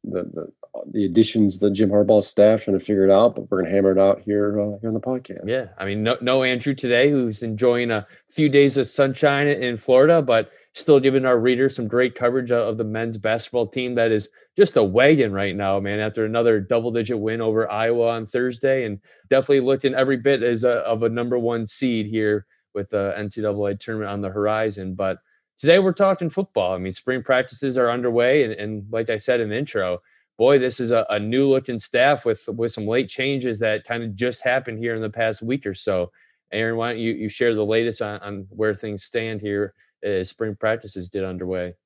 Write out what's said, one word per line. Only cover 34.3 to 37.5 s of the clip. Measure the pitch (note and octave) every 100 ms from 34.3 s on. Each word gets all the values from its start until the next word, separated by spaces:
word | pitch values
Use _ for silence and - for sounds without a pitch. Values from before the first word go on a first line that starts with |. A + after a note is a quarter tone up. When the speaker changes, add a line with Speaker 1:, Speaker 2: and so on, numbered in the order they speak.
| B2
Speaker 2:
happened | B2+ C3 C3 A2
here | A#2
in | A2+
the | A2
past | A2+ A2+ G#2+
week | A2+ C3+ G#2
or |
so. | F#2 - F#2+ F2 _ _ _ _
Aaron, | G#2 A2+ A2+
why | A#2
don't | A2+
you, | A#2
you | A2 G#2+
share | - A#2+